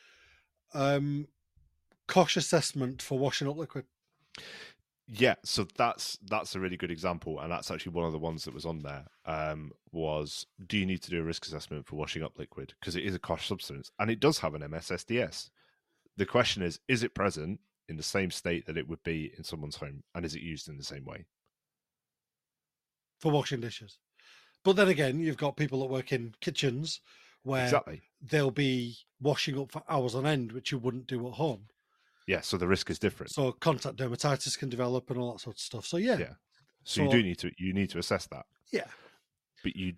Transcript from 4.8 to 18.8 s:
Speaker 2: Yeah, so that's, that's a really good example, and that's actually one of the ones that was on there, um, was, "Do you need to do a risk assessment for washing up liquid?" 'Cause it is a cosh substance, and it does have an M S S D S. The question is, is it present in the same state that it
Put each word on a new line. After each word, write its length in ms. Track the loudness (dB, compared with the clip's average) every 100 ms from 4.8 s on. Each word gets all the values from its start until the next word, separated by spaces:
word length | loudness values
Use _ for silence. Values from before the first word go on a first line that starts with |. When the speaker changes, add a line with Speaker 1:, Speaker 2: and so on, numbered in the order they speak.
| _ _ -8
Speaker 2:
Yeah, 240 | 4 6 4
so 240 | 0 -2 -2 2
that's, 420 | 0 0 -6 -8
that's 320 | -2 -2 -2
a 60 | -4
really 160 | -2 -2
good 140 | -4
example, 480 | -2 -2 -2 -4 -6
and 100 | -4
that's 180 | -4 -4
actually 220 | -6 -4
one 120 | -2
of 80 | 0
the 60 | 0
ones 260 | -4 -4
that 100 | -8
was 100 | -8 -6
on 140 | -6
there, 260 | -8 -10 -14 _ -6
um, 460 | -2 -2 -4 -10 -16 _
was, 560 | -4 -2 0 -2 -8 -12 -14
"Do 140 | -4 0
you 80 | 0
need 160 | -2
to 80 | -2
do 80 | -4
a 60 |
risk 220 | -2 -4 -8
assessment 380 | -10 -8 -10 -10
for 100 | -8
washing 260 | -6 -4
up 160 | -6 -8
liquid?" 360 | -14 -12 -14 -12
'Cause 140 | -6
it 80 | -4
is 80 | -4 -4
a 20 |
cosh 300 | -2 -4 -2
substance, 420 | -6 -6 -12 -10 -2
and 100 | 0
it 120 | 4
does 180 | 4 4
have 160 | 0
an 80 | -4
M 100 | -6
S 200 | -8 -4
S 100 | -6
D 180 | -2 0
S. 300 | 0 -4 -14 _ _ _ _ _ _ -2
The 100 | 2
question 360 | 4 4 4
is, 160 | 0 -2 0
is 160 | 2
it 100 | 2
present 460 | 2 0 0 -4 -6 _ _ -12
in 80 | -8
the 80 |
same 260 | -2 0 0
state 360 | 0 -2 -2 -2
that 100 |
it 80 | -4